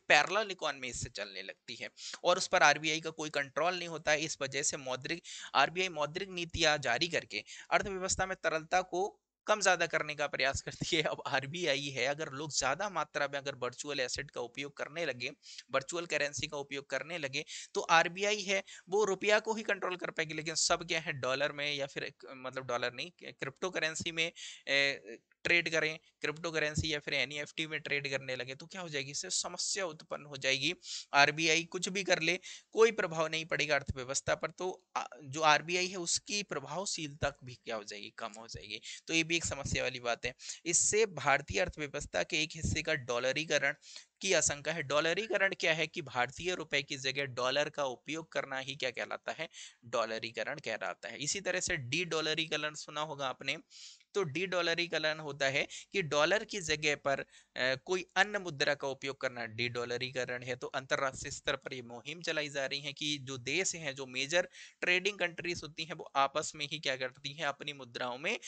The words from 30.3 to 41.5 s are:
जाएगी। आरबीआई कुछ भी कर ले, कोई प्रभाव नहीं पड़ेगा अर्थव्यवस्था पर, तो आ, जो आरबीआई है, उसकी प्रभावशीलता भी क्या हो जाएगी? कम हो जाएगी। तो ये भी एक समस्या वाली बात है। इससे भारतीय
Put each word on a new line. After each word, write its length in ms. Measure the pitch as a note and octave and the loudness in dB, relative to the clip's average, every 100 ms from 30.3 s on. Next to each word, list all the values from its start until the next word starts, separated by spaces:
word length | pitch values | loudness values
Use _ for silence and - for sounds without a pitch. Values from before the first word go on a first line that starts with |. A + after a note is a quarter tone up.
| C#3 | -2
जाएगी। 360 | C3+ C3+ C#3+ F3+ - - - | 2 2 2 -2 -8 -10 2
आरबीआई 500 | C#3 C#3+ D3+ E3 D#3+ | 6 8 6 4 4
कुछ 260 | E3 F#3 F#3 | 2 -4 -2
भी 140 | F#3+ | -2
कर 180 | F3+ E3+ | 2 2
ले, 180 | D#3+ F3+ - - - | 4 0 -4 -16 -6
कोई 200 | G#3+ A3+ | 6 6
प्रभाव 360 | G#3+ F#3+ D#3+ D#3 | 6 0 0 0
नहीं 180 | D#3+ D#3+ | -2 -2
पड़ेगा 300 | D3+ D3 C#3+ | 0 4 4
अर्थव्यवस्था 600 | - C3+ B2+ C3+ - D3+ | 2 -4 -4 -2 0 0
पर, 160 | D#3 | 0
तो 340 | - F#3 - _ B2+ | -4 -4 -6 _ -4
आ, 100 | - B2 | -4 -10
जो 180 | D3 C#3+ | -8 4
आरबीआई 460 | D#3 D3 D#3 F3+ F3+ | 8 8 6 0 0
है, 80 | F#3+ | -2
उसकी 480 | E3+ - - G#3 | -2 -2 0 -4
प्रभावशीलता 920 | G3+ D3 C3+ D#3+ G3+ - D3+ D3 C#3+ - | -2 -6 -4 -4 -4 -4 -6 -2 -2 -2
भी 120 | B2+ A#2+ | -10 -12
क्या 200 | - A2 | -6 -6
हो 80 | |
जाएगी? 300 | G#2 G#2 G#2 - | -6 -10 -12 -10
कम 140 | A2+ G#2+ | -10 -8
हो 100 | A#2 | -12
जाएगी। 340 | - G#2 G#2+ - - - | -14 -10 -10 -10 -12 0
तो 60 | |
ये 100 | E3 | 2
भी 120 | D#3+ E3+ | 2 0
एक 100 | - | 0
समस्या 380 | C#3 C3+ C3 | -4 -2 -2
वाली 160 | B2+ B2+ | -2 -2
बात 260 | A#2+ A#2 B2 | -2 -2 -2
है। 100 | - - - D#3 | -6 -12 -8 0
इससे 400 | F3 - G#3 A3 | 2 4 4 4
भारतीय 540 | D#3 C#3 C#3 D3 | 2 4 4 2